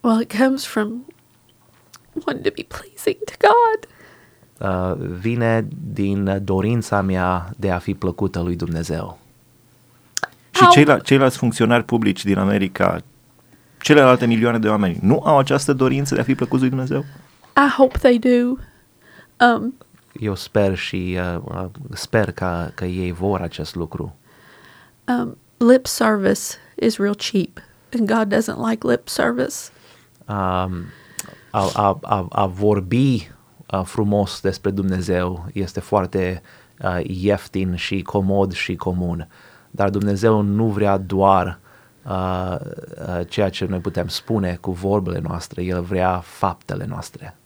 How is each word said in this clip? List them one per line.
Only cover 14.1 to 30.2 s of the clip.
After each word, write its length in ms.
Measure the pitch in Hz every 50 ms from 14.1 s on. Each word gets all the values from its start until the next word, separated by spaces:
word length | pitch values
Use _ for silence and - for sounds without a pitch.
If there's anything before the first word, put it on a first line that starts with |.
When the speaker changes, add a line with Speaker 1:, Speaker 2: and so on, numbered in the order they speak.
| 127 120 123
Speaker 3:
milioane 320 | 117 117 110 113 120 117 117
de 100 | 107 107
oameni, 300 | 107 104 101 92 85 -
nu 180 | - 95 120 - -
au 140 | - 156 139
această 340 | 131 139 139 139 139 -
dorință 420 | 143 131 131 131 131 139 139 139 -
de 60 | -
a 40 | -
fi 100 | 131 131
plăcuți 260 | - 127 - - 131
lui 100 | 131 127
Dumnezeu? 340 | 131 131 131 131 139 139 139 - - - - _ _ _ _ _ _
Speaker 1:
I 140 | - 277 277 -
hope 220 | - 269 262 - -
they 200 | - 262 247 233
do. 380 | 226 254 247 240 240 247 262 262 - - _ _ _ _ _ _ _ _ - - - _ _ _ 240
Um, 280 | 240 233 - - 240 262 _ - _ _ _ _ _
Speaker 2:
Eu 220 | _ - 113 104 98
sper 420 | 90 - - _ 107 101 98 95
și, 420 | 90 - - - 92 90 90 90 90 90 90 87
uh, 60 | 85 -
uh, 200 | 87 87 90 92 92 98 - 139 -
sper 400 | - - - - - 113 104 92
că, 380 | 87 - 95 92 87 87 85 - -
că 100 | - 92
ei 280 | 90 90 92 92 90
vor 280 | 87 82 92 101 101 92
acest 340 | 87 82 - - 80 - -
lucru. 420 | 90 85 78 - - 87 92 - _ _ _ _ _ _ - - - - - - - - _ _ _ _
Speaker 1:
Um, 320 | - 247 240 240 233 - _ _ _ _
lip 300 | _ 240 233 254 262 262
service 540 | - - - 240 220 214 208 190 196 202 - - - - - - - _
is 200 | - - 226 220
real 180 | - 196 202 208
cheap, 340 | 208 - - - 196 175 - _ - - _ _ _ _ _ - 240
and 100 | 226 202
God 240 | 220 226 220 202 208
doesn't 340 | 220 220 220 - - 233 226
like 160 | 226 226 -
lip 220 | 247 240 240 - -
service. 480 | - - - 240 - 123 127 - - - - - _ _ _ - - _ _ _ _ _